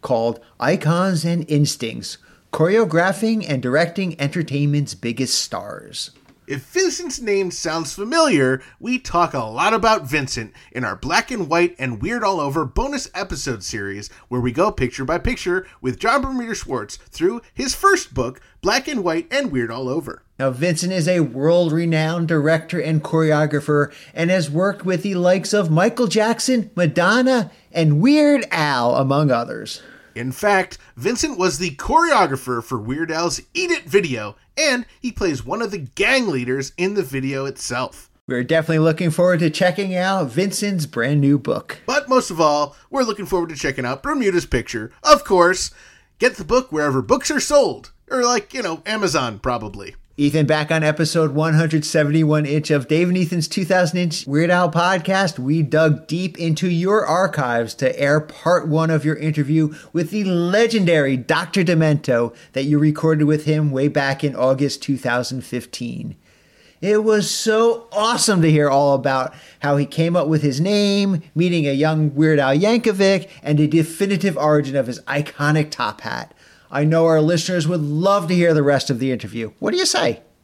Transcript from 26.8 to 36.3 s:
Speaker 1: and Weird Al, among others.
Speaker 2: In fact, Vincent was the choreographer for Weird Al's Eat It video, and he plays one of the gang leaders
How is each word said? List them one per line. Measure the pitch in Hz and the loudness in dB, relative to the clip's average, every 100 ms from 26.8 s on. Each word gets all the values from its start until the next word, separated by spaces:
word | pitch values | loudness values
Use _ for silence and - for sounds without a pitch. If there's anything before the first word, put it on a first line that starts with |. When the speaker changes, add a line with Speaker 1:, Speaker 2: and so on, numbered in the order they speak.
| 175 170 175 226 254 254 180 - _ | 0 2 2 4 4 2 0 -10 _
Speaker 1:
and | - 160 147 | 0 2 4
Weird | 226 294 294 285 - | 6 6 6 4 2
Al, | 170 151 135 120 | -2 0 2 2
among | 123 135 139 151 | 2 2 2 2
others. | 120 117 117 110 - - - _ | 2 -2 -8 -12 -14 -16 -20 _
Speaker 2:
In | - 123 | -10 -8
fact, | 127 208 202 180 - - - | -2 2 2 0 -8 -20 -6
Vincent | 139 233 311 233 | -4 -2 -4 0
was | 185 143 | -2 0
the | 180 139 | -6 -6
choreographer | - 302 339 269 180 135 - 120 | 2 4 4 4 2 0 -4 -6
for | 113 127 | -4 -6
Weird | 104 139 165 | -4 -6 -4
Al's | 165 170 - - | -2 -2 -4 -10
Eat | 320 359 | -6 -2
It | 330 | -2
video, | - 190 175 120 104 - _ - | -4 -6 -4 -6 -8 -14 _ -4
and | 302 247 226 _ | -2 -2 -6 _
he | 254 | -12
plays | - 196 135 | -4 -4 -4
one | 110 190 | -6 -6
of | 226 | -6
the | 196 | -8
gang | 139 - 202 269 | -12 -4 0 0
leaders | 226 | 0